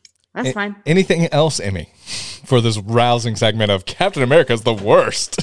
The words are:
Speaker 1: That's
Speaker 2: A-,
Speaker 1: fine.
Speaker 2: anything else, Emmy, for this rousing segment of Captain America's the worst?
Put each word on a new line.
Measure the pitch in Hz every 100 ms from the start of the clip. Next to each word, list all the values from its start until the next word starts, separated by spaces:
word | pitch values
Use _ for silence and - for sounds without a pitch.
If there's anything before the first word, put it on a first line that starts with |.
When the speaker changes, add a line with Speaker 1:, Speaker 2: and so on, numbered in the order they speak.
| _ _ _
Speaker 1:
That's | - 131
Speaker 2:
A-, |
Speaker 1:
fine. | 208 208 202 139
Speaker 2:
anything | 185 190 170 165
else, | 147 160 -
Emmy, | 98 90 73 _ - - - - -
for | 123
this | 117 107
rousing | 98 117 120 120 117 104
segment | 113 110 104
of | 98 -
Captain | - 190 156
America's | 123 160 139 117
the | 113
worst? | 107 101 170 123 - - -